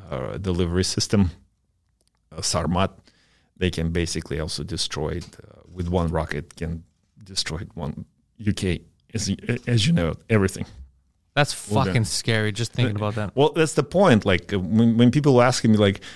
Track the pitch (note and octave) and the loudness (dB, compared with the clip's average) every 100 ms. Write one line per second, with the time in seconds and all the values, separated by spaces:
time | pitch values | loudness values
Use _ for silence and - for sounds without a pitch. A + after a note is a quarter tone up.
0 | G2 C2+ A1+ A1 F#2+ F2 F2 F2 F#2 - | -12 -10 -8 -6 -4 -2 0 0 0 -2
1 | - G#2 F2+ - _ _ _ _ _ _ | 0 2 2 -2 _ _ _ _ _ _
2 | _ _ _ D#2+ - - D#2+ F2+ F#2+ - | _ _ _ -8 -4 -2 0 0 -2 -4
3 | _ _ _ _ _ - F2+ E2 E2 F2 | _ _ _ _ _ -4 -4 -2 -2 -2
4 | E2 E2 - D#2 D#2+ - C#2+ D#2+ - - | -2 -4 -6 -6 -6 -8 -8 -6 -6 -6
5 | D#2 E2+ - - - - - F2+ F2 F2+ | -6 -6 -10 -18 -20 -20 -14 -8 -2 0
6 | E2 E2 D2+ D2 - - E2 E2 - _ | 0 -2 -4 -6 -10 -10 -8 -8 -12 _
7 | _ - F#2+ F#2+ - E2 G#2 - D2 - | _ -20 -12 -8 -8 -8 -10 -10 -10 -10
8 | - _ _ - G#2 - F#2+ D#2+ - _ | -14 _ _ -6 -4 -2 -2 -4 -8 _
9 | _ G#2+ G2 F#2+ - A#2+ - A#2+ A#2+ E3+ | _ -6 -4 -4 -4 -6 -2 0 2 2
10 | E2 - - A2 F#2+ - - - - _ | 0 -4 0 2 2 -2 -12 -16 -20 _
11 | _ _ _ C#3+ D3 - - - G2 G#2 | _ _ _ -2 -2 -4 -2 0 2 0
12 | G#2+ - - A2+ G#2+ G2+ A#2 - B2 G2+ | 0 -2 -2 0 -2 -4 -6 -2 -2 -2
13 | G#2 G#2 G2+ - D3 E3 D#3+ - C3+ F3 | -4 -4 -4 2 2 2 0 0 0 4
14 | G3 A2 G2 F2+ - G2+ F2+ A2 A#2 A2+ | 6 6 4 0 0 -4 0 4 4 6
15 | A#2+ D3 C#3+ B2 B2 B2 A#2+ G#2+ G2+ F#2+ | 4 4 4 6 6 4 2 4 4 0
16 | - | -8